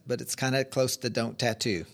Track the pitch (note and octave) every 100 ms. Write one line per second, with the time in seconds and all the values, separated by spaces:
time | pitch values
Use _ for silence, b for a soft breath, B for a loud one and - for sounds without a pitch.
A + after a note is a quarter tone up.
0 | - B2 B2 - C3 C3+ C3 C3+ B2+ -
1 | B2 A2 A2+ - A#2+ A2 A#2+ F2 D#2+